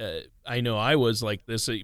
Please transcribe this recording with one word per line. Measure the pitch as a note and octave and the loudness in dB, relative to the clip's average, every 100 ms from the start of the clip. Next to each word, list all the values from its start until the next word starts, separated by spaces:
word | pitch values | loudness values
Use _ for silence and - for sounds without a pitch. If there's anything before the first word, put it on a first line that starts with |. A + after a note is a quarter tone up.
uh, | G#2+ D#2+ - _ - | -8 -8 -10 _ -6
I | A#2+ | -2
know | A#2+ G#2+ | 0 0
I | A#2 D#3 | 4 4
was | A#2+ A2 | 4 2
like | A2+ G#2 | -2 -4
this. | - A2+ - | -4 -4 -2
Uh, | A2+ | -4